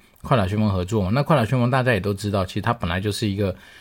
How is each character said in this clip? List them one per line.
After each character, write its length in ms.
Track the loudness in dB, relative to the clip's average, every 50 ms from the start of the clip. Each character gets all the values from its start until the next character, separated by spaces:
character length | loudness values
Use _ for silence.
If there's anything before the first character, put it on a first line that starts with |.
| -8 _ _ _
《快 160 | -2 0 2
打 100 | 2 2
旋 120 | 2 0 0
风》 100 | 2 2
合 160 | 2 0 -2
作 160 | 0 0 0
嘛。 100 | 0 2 0
那 100 | 0 2
《快 140 | 2 2
打 80 | 2 2
旋 140 | 2 2 0
风》 120 | 2 2
大 120 | 2 0 2
家 100 | 2 2
也 80 | 2
都 120 | 2 -2 -4
知 180 | -2 -2 -2
道， 140 | 0 0 -2
其 100 | -2 -4
实 60 | -4
它 140 | -2 -2 -2
本 160 | -2 -2 -2
来 100 | -2 -2
就 100 | -2 -2
是 160 | -2 -2 -2
一 100 | -2 -2
个 180 | 0 -2 -2 -2 -6 -14 -20 -20 -20